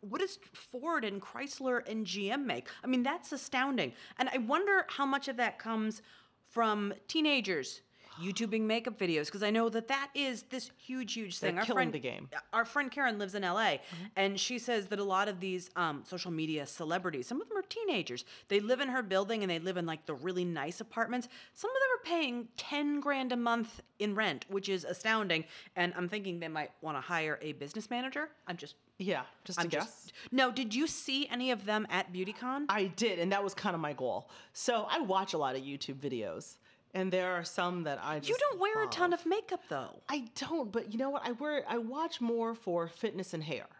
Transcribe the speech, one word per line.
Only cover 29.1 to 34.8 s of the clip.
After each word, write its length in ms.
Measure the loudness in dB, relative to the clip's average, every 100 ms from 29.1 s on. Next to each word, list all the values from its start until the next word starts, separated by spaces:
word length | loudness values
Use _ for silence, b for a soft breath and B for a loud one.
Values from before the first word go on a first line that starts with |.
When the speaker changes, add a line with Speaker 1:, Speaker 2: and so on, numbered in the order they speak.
| 0 -2 -12
Speaker 2:
just 160 | -6 -2
a 40 |
Speaker 1:
I'm 60 | 2
Speaker 2:
guess. 180 | 2 -2
Speaker 1:
just, 260 | -8 -16 B B
no, 220 | 2 4
did 200 | 2 -2
you 140 | 0 0
see 400 | 0 -2 -2 -2
any 240 | -2 0
of 140 | 0
them 200 | 2 0 2
at 220 | 0 0
BeautyCon? 540 | -4 -4 -4 -4 -2 0
Speaker 2:
I 160 | 2
did, 340 | 2 2 0 2
and 140 | 2
that 100 | 2
was 120 | 2
kinda 220 | 0 0 0
my 160 | -2
goal. 380 | 0 0 0 -4 B B
So 320 | -2 2 2